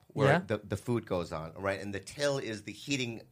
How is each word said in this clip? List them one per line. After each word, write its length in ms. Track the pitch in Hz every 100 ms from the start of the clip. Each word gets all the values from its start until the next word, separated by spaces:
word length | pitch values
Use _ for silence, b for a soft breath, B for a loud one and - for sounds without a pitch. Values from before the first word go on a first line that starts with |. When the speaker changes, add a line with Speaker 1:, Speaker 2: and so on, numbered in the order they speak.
| -
Speaker 1:
where 180 | 110 107
Speaker 2:
Yeah. 120 | 170
Speaker 1:
the, 160 | 190 107 101
the 100 | 107
food 300 | - 113 -
goes 240 | 92 80
on, 220 | 80 80 85
right? 240 | 98 98
And 140 | 101
the 60 | 98
till 380 | - 147 143 135
is 240 | 113 107
the 80 | 110
heating 480 | - 143 135 117 113 -